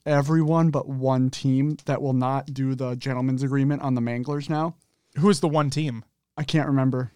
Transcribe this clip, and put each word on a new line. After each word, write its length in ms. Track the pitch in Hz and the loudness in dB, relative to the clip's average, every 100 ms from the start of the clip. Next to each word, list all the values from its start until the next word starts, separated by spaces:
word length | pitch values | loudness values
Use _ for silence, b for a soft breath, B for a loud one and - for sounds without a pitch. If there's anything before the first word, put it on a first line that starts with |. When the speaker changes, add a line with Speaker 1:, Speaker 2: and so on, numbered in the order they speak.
Speaker 1:
everyone 640 | - 143 143 165 156 165 160 | 0 2 4 2 4 4 2
but 180 | 143 - | 2 -4
one 440 | 135 131 131 131 | -2 0 2 0
team 480 | - 135 131 143 151 - | 0 0 2 0 -2 -4
that 160 | 139 | -2
will 100 | 139 | 0
not 400 | 131 127 135 139 | 0 0 -2 -4
do 220 | 135 135 | -4 -4
the 200 | 131 131 | -2 -4
gentleman's 480 | 123 139 127 131 131 | -6 -4 -2 -2 -2
agreement 380 | 135 139 135 143 | 0 0 0 0
on 140 | 139 | -2
the 80 | 127 | -2
manglers 480 | 120 120 123 147 139 | -2 -4 -4 -6 -4
now. 260 | 151 165 - _ _ _ - | -4 -4 -8 _ _ _ 0
Speaker 2:
Who 140 | 185 | 2
is 80 | 196 | 4
the 100 | 170 | 2
one 220 | 151 147 | 0 0
team? 340 | 143 156 117 - _ _ - | -2 -4 -6 -12 _ _ -8
Speaker 1:
I 60 | |
can't 240 | 147 160 143 | -2 0 2
remember. 460 | 139 131 127 127 | 2 2 0 -4